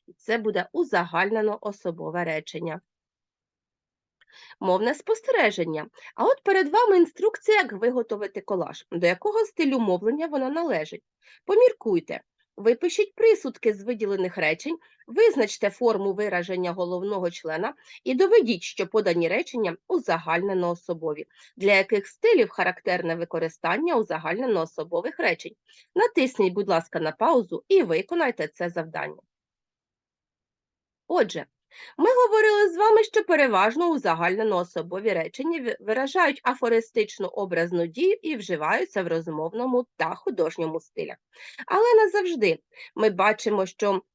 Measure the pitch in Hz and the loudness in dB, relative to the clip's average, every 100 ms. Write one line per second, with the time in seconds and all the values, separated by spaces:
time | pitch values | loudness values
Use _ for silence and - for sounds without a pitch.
0 | _ _ - 226 214 196 175 330 339 185 | _ _ -6 -4 -2 -4 -4 -4 -2 -2
1 | 175 165 196 220 214 208 208 202 185 165 | -2 -2 0 0 -2 -2 -8 -8 -8 -8
2 | 156 170 170 156 - - 170 156 - _ | -6 -4 -4 -6 -8 -10 -10 -10 -14 _
3 | _ _ _ _ _ _ _ _ _ _ | _ _ _ _ _ _ _ _ _ _
4 | _ _ _ - - - 190 185 233 302 | _ _ _ -20 -20 -4 0 2 2 -2
5 | - 453 - 466 233 190 165 156 147 _ | -2 -2 0 2 2 0 -4 -6 -10 _
6 | - - 370 539 - 381 294 403 480 370 | -12 0 2 2 2 2 2 2 4 6
7 | 330 - 415 - - 427 262 190 233 254 | 4 2 -2 0 2 2 0 -2 -2 0
8 | 233 208 196 202 - 190 160 - - 170 | -4 -6 -8 -8 -6 -4 -4 -10 -10 0
9 | 170 175 415 427 415 - 277 262 214 180 | 0 0 0 0 -2 0 0 2 0 0
10 | 214 294 320 285 262 311 339 175 156 - | 0 -2 -2 -2 -2 -2 -2 -2 -4 -12
11 | _ _ _ _ - 403 494 - - 175 | _ _ _ _ 0 6 6 4 -2 -2
12 | - - - _ _ - 208 240 339 - | -2 -10 -12 _ _ -2 0 2 0 -2
13 | 403 - 453 415 269 - 226 202 208 226 | -2 2 4 4 0 -4 -2 -2 -4 -4
14 | 208 196 185 180 156 160 294 330 _ _ | -2 -2 -2 -2 -2 -2 -6 -8 _ _
15 | - 254 453 277 208 - 202 - 240 208 | -4 2 4 4 0 -2 -4 0 0 2
16 | 196 190 208 180 175 180 175 180 175 180 | -2 -2 -2 -2 -4 -4 -4 -4 -4 -4
17 | 202 202 180 - 160 160 226 - - - | -4 -4 -4 -6 -8 -6 -6 -8 -18 -10
18 | 254 254 381 453 240 185 - - 185 220 | -4 0 6 6 4 0 -6 -6 -2 0
19 | 196 170 165 208 349 247 190 170 - 349 | 0 0 0 -2 -4 -4 -4 -6 -4 -4
20 | 214 165 156 170 196 185 175 175 - 170 | -2 -4 -2 -2 0 0 -2 -4 -6 -6
21 | 160 151 - _ - - 196 196 196 208 | -6 -6 -10 _ -20 -2 2 2 2 -2
22 | 196 - 453 392 208 - 185 180 - 180 | -4 0 4 4 4 0 -4 -4 -4 -4
23 | 175 165 170 165 165 - 165 202 339 269 | -2 -6 -6 -4 -6 -4 -4 -2 0 0
24 | 214 160 156 196 254 190 160 - 165 170 | -2 -4 -4 -4 0 0 -2 -6 -6 -4
25 | 233 - 240 165 - - _ _ _ - | -4 -4 -4 -4 -8 -20 _ _ _ 0
26 | 480 - 262 - 185 190 196 170 - 165 | 2 2 0 2 0 0 0 0 -2 -4
27 | 156 - 233 247 185 165 - 392 214 165 | -4 0 2 2 0 -6 2 2 4 0
28 | - 339 277 - 156 - 175 175 160 156 | -2 -2 -2 -2 -8 -6 -6 -6 -8 -8
29 | 147 156 _ _ _ _ _ _ _ _ | -10 -12 _ _ _ _ _ _ _ _
30 | _ _ _ _ _ _ _ _ _ _ | _ _ _ _ _ _ _ _ _ _
31 | - 339 208 160 - _ _ - - - | -4 0 0 -4 -14 _ _ -20 -14 0
32 | 381 508 480 427 427 415 403 339 427 440 | 2 4 4 4 4 4 2 4 4 6
33 | 427 440 - 320 269 196 311 302 339 302 | 4 0 2 2 4 4 2 2 0 0
34 | 185 160 175 196 220 185 175 175 170 185 | -2 0 0 0 0 0 -2 -8 -8 -4
35 | 214 180 160 - 302 330 240 - 202 220 | -2 -2 -4 -6 -6 -4 -6 -6 -4 -2
36 | 277 370 320 285 247 262 240 226 226 233 | -2 0 0 0 -4 -2 0 0 0 -2
37 | 214 - 190 - 190 170 170 175 170 170 | -4 -4 -8 -6 -4 -2 -2 -2 -4 0
38 | 370 427 320 254 190 160 151 233 370 202 | 0 0 -4 -8 -6 -4 -2 -2 -2 -4
39 | 170 165 165 151 160 208 254 247 240 - | -2 -4 -4 -6 -6 -6 -2 -2 -2 -4
40 | 160 - - 190 160 170 160 160 - - | -6 -6 -6 -2 -2 -2 -6 -6 -10 -10
41 | - - _ - - - 254 370 466 440 | -10 -12 _ -20 -20 -14 -2 2 6 6
42 | 415 403 370 320 202 160 _ - - - | 6 2 -2 0 0 0 _ -20 -12 0
43 | 214 185 202 214 220 208 190 - 208 196 | 0 2 0 0 0 -2 -2 -2 -2 -2
44 | - | -6